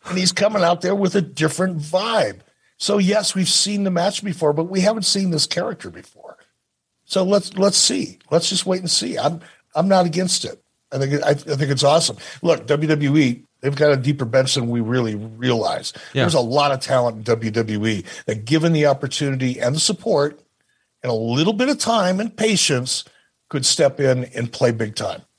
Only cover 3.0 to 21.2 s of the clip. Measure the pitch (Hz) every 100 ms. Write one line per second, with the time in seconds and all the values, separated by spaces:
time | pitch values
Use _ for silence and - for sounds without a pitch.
3 | 190 208 196 190 180 - 196 202 196 175
4 | 185 208 208 165 156 147 170 190 190 220
5 | 185 196 190 160 - - 185 196 92 85
6 | - _ - - _ _ _ _ _ _
7 | _ 196 185 202 - 190 196 - - -
8 | - - _ 160 170 190 190 185 180 -
9 | - - 143 165 - _ _ 151 190 190
10 | 175 160 185 - - - _ _ _ 135
11 | 135 143 147 147 160 139 143 135 139 160
12 | 165 - - - 170 151 - 147 151 151
13 | 143 151 131 120 _ _ 139 139 151 139
14 | 127 143 120 131 131 - 117 120 110 127
15 | 117 104 110 113 123 117 101 - - -
16 | - 139 120 143 117 139 143 135 - 131
17 | 120 110 110 113 110 110 107 107 107 104
18 | - - - 107 107 156 165 160 147 135
19 | 135 - 143 131 127 127 123 151 - 196
20 | 233 165 143 147 _ _ _ _ _ _
21 | 123 113